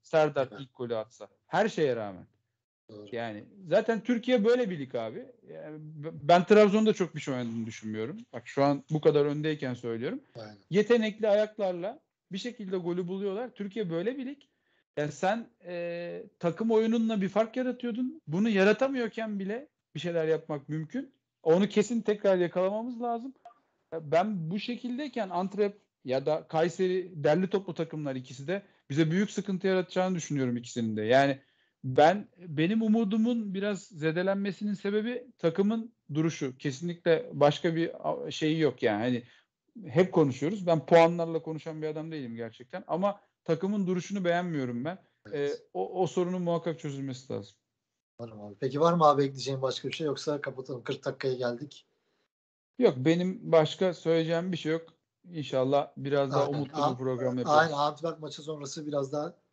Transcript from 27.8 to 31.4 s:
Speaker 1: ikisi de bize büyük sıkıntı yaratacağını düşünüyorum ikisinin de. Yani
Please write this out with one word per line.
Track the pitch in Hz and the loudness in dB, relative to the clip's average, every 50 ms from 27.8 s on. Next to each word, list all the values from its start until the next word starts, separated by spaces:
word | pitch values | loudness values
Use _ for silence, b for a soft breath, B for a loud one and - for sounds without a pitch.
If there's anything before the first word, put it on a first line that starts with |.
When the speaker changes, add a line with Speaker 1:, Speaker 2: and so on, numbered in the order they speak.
| 165 156 - 156 151 143 131 | -6 -6 -4 -6 -6 -4 -6
Speaker 1:
ikisi | 131 127 - 131 123 139 | -6 -8 -12 -14 -12 -6
de | 143 185 202 196 b b b b - | -6 -6 -6 -6 b b b b -6
bize | 139 147 165 156 | 0 2 2 2
büyük | 165 190 208 202 | 4 2 0 0
sıkıntı | - 208 185 - 196 175 - | -2 -6 -4 -4 -4 -2 0
yaratacağını | 190 190 185 175 - - 185 185 190 185 | 2 2 2 0 0 0 0 0 0 0
düşünüyorum | 170 - - 147 139 131 123 120 | -4 -4 -2 -2 0 0 0 -2
ikisinin | 120 120 120 - 123 113 110 107 | -4 -6 -6 -6 -4 -2 -2 -2
de. | 107 107 | -2 2
Yani | 110 123 135 139 139 135 135 | 4 6 6 6 4 2 -2